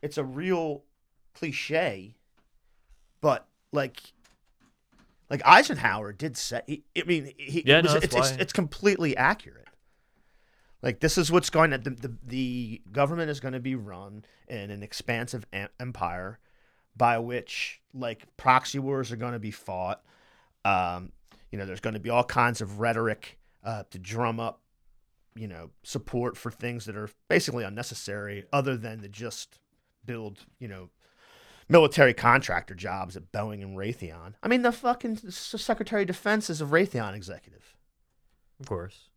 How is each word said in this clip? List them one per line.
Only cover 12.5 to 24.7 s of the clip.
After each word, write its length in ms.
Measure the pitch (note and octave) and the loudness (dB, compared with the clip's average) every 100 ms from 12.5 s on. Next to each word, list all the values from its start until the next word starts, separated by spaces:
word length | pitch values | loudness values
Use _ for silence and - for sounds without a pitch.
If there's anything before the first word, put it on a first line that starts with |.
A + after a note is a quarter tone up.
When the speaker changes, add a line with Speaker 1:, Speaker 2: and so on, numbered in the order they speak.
| B2 A#2 A2 - | -4 -6 -10 -8
Speaker 1:
government 400 | A#2 C#3+ E3+ D#3+ | 0 2 2 -2
is 80 | C#3+ | -4
gonna 220 | C3 C3 | -6 -6
be 140 | B2+ C3 | -4 -4
run 500 | G#2 F2+ G2 G#2 - _ _ | -6 -12 -14 -16 -20 _ _
in 200 | A#2 G2+ | -10 -8
an 140 | G2+ | -10
expansive 600 | G2+ - - A#2 B2 A#2+ - | -10 -10 -4 -2 -2 -8 -8
em-, 160 | G2 G2 _ | -8 -8 _
empire 600 | B2 A#2+ F2 F2+ F#2 A2 _ _ _ _ _ - | -12 -6 -4 -4 -8 -12 _ _ _ _ _ 2
by 220 | A#2+ A#2 | 2 2
which, 640 | A#2 B2 - - - - _ | -2 -6 -6 -8 -8 -10 _
like, 340 | C3 B2 A2 - - | -10 -8 -8 -16 0
proxy 420 | C3+ B2+ - C#3 | 6 6 4 -4
wars 340 | C3+ C3+ A#2+ | -2 -2 -4
are 40 | A#2 | -6
gonna 240 | B2 A#2+ | -6 -6
be 120 | G#2+ | -8
fought. 520 | G2+ - F#2 F#2 G#2 _ _ _ _ _ _ G2 | -10 -8 -4 -4 -4 _ _ _ _ _ _ 2
Um, 480 | F#2+ F2+ F2+ F#2 - _ - - | 2 2 -4 -10 -18 _ -20 -14
you 80 | G#2+ | -10
know, 80 | G2 | -8
there's 140 | F#2 | -6
gonna 200 | A2+ A2 | -6 -6
be 100 | A#2 | 0
all 160 | A#2+ A#2+ | 2 2
kinds 340 | - A#2+ A2+ | 4 4 2
of 220 | G2+ G2+ | -6 -2
rhetoric, 580 | A#2 A2+ A2+ G#2+ - - _ _ | 0 2 0 -2 -8 -20 _ _
uh, 200 | G2+ A2 G2 | -10 -8 -10
to 60 | - | -14
drum 440 | F2+ A2+ A#2+ A2+ | -8 -2 -2 0
up, 180 | A2+ - _ | -6 -8 _